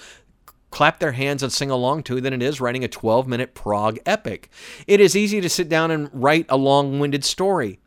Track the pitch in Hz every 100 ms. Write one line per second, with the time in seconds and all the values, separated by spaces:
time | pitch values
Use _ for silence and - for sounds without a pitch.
0 | - - _ _ - - _ - 151 -
1 | 156 123 139 139 131 - 139 131 123 156
2 | - 127 131 127 127 135 123 127 120 -
3 | 113 117 127 120 127 - 104 104 107 110
4 | - 214 117 95 - - - - - 202
5 | 190 202 208 208 175 - 160 160 165 156
6 | 147 139 135 160 - 135 139 139 139 139
7 | 143 139 - - 190 180 107 92